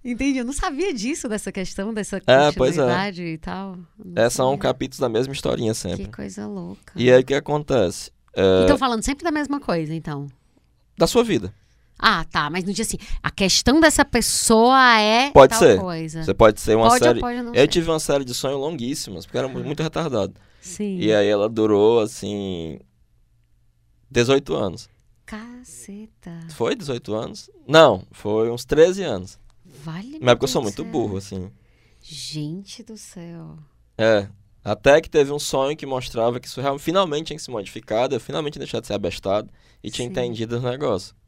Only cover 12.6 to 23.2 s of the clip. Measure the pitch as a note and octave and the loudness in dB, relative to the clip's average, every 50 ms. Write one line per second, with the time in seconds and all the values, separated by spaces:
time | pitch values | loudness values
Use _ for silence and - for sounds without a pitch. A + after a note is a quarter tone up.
12.6 | F3 G3 G3 G#3+ A3+ - - - - - - - - - - - G3+ F#3 - - | -4 -4 -4 -6 -6 -6 -8 -10 -8 -8 -8 -4 -4 -6 -2 0 0 2 2 2
13.6 | - - C4 E4 D#4+ D#4 - - C#4 - - A#3+ G#3 - - - - - A3+ A3 | 2 4 4 6 6 6 6 4 0 2 0 -2 0 0 -2 -2 2 4 6 6
14.6 | A3+ B3 C4 C4+ C4 B3 A#3 A3 G#3+ G#3+ A3 A#3 C4 C#4+ - - C3+ - A#3 A3 | 6 6 6 6 6 6 6 6 4 4 2 2 0 6 10 10 10 10 8 6
15.6 | A#3 C#3+ G#2 F#2 - F3+ E3+ D#3+ D#3+ D#3+ D#3 E3 - - G2 - A2+ A2 G#2+ - | 6 6 6 6 2 -4 -6 -8 -8 -8 -8 -6 -4 -4 4 6 6 6 6 4
16.6 | - - A2 A2 A2+ D#3+ A#3+ B3 - A#2+ A#2+ A#2 - B3 A#3+ B3 B3 A#3 A#3+ - | 0 2 2 6 6 6 6 6 4 4 4 2 -2 -4 -6 -6 -8 -2 2 2
17.6 | C#3 - - F3 E3 E3 D#3+ D#3 - - C#3+ C#3+ C3+ B2 A#2+ - - C3 C#3 C#3 | 2 4 2 -2 0 0 -2 -2 0 0 -2 -2 -2 -4 -8 -6 -4 -4 -4 -4
18.6 | C3+ D#3 F3 C#3 A#2 B2 C#3+ - - A2+ G2 D#2+ - - - B2 C3 C3 - B2 | -6 -6 -6 -6 -6 -6 -6 -8 -10 -10 -12 -14 -14 -8 -6 -6 -6 -6 -8 -8
19.6 | A#2+ C3 C#3+ C#3+ D#3+ D#3 - D#3 E3 D#3 B2+ G#2+ F#2+ F#2+ - _ _ _ _ _ | -8 -8 -6 -6 -6 -6 -4 -6 -6 -2 -2 -2 -4 -4 -6 _ _ _ _ _
20.6 | - - - - G#3 G3+ F#3+ F3+ - G#2+ A2 G#2 G2+ G2+ G#2 G2+ G2+ A2+ A#2 A2 | -20 -18 -10 -8 -8 -6 -4 -2 0 2 4 4 4 2 2 2 0 -2 0 0
21.6 | G#2+ G#2+ G#2+ G2+ G#2 A2 A#2 A#2 G#2+ G#2+ - - - F#2+ G#2 G2+ G2+ G2 F#2 E2+ | 2 2 4 6 6 6 4 4 0 0 -6 -10 -8 -8 -6 -6 -6 -6 -8 -8
22.6 | E2 D#2+ D2 - _ _ _ _ _ _ _ _ | -8 -10 -12 -14 _ _ _ _ _ _ _ _